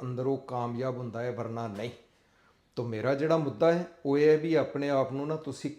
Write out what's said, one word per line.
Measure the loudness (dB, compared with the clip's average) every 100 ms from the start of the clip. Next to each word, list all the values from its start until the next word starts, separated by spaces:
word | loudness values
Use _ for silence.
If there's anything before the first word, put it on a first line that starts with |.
ਅੰਦਰ | -6 -2 -2
ਉਹ | -2
ਕਾਮਯਾਬ | -4 -4 -4 -2 -4 -4
ਹੁੰਦਾ | -8 -6
ਹੈ, | -6
ਵਰਨਾ | -4 -6 -6 -6
ਨਹੀਂ। | -6 -8 -10 _ _ _ _ _ _ _ -8
ਤੋ |
ਮੇਰਾ | -6 -2 0
ਜਿਹੜਾ | 0 2 2
ਮੁੱਦਾ | 2 2 4
ਹੈ, | 4 0 -6 0
ਉਹ | 6
ਇਹ | 6
ਹੈ | 6
ਵੀ | 4 2
ਆਪਣੇ | 2 -2 0
ਆਪ | 2 0
ਨੂੰ | -2 -4
ਨਾ | -4
ਤੁਸੀਂ | -6 -8 -8